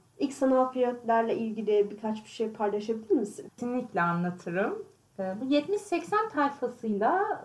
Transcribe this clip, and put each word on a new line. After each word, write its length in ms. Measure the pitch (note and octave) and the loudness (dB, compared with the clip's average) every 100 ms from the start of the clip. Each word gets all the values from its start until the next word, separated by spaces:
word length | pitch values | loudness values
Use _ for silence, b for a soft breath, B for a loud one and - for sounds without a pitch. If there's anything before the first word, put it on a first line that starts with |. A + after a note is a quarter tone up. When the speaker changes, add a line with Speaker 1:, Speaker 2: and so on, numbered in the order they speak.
| _ - | _ -4
Speaker 1:
ilk 140 | C#4+ | -4
sanal 400 | - C4 C4 B3+ | 2 4 4 4
flörtlerle 640 | B3+ B3 A#3+ A3 A3+ A3+ F3+ | 2 0 0 2 2 2 0
ilgili 540 | A3+ G#3+ G#3 G#3 G3+ | -2 -2 2 4 2
birkaç 340 | G#3+ A3 G#3+ | -2 -6 -6
bir 60 | - | -8
şey 220 | - A3 | -4 -4
paylaşabilir 640 | - G#3 G#3 G#3+ A3 - | -2 -2 -2 -2 -4 2
misin? 360 | D#4+ G3+ - - - | 2 2 -6 -14 -8
Speaker 2:
Kesinlikle 460 | A#3+ B3 A#3+ F#3 | -4 -4 -2 0
anlatırım. 840 | E3+ F3 F3 F3 F#3 F3 A#3 G#4+ - _ _ - | 0 2 0 -4 -4 -2 -2 -4 -10 _ _ -8
E, 160 | F#3+ G3+ | -6 -4
bu 40 | |
yetmiş 360 | C4 D4 D4 G4+ | 0 2 2 -2
seksen 480 | - E4+ - G#4 A4 | -2 -4 0 0 0
tayfasıyla 1160 | D4+ C#4 - A#3+ - A3+ G3+ A3+ F#4 G#4 - | 0 0 0 -6 -4 -2 2 2 2 0 -4